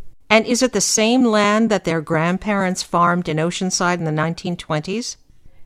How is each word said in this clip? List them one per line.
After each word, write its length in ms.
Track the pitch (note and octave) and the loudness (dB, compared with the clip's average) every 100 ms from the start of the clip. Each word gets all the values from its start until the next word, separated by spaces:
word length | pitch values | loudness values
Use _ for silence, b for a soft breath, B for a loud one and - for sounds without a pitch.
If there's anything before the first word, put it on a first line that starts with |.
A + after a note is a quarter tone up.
| - - - | -14 -12 2
And 160 | G#3+ | 2
is 160 | - A#3+ | 2 0
it 120 | B3+ | 0
the 80 | G3 | 0
same 440 | - - A3 B3+ | 0 2 2 4
land 460 | A#3+ G#3+ G#3 G#3+ A3 | 4 4 4 2 2
that 140 | G#3 | 0
their 160 | F3 E3 | 0 -2
grandparents 840 | D3 E3 E3 F#3 G#3+ G3 F#3 F#3 | 0 0 0 -2 -2 0 0 -2
farmed 460 | - F3 F3 F3 F3 | -2 2 2 2 0
in 80 | D#3 | 0
Oceanside 600 | E3+ - F#3 - F3+ F3 | -2 -2 -2 0 0 0
in 60 | |
the 80 | D#3+ | -2
nineteen 440 | D3+ D#3+ E3+ F3+ E3+ | 0 -2 -2 -6 -6
twenties? 600 | - D#3 F3 G#3+ - - - - - - | -4 -4 -4 -6 -6 -12 -20 -20 -20 -20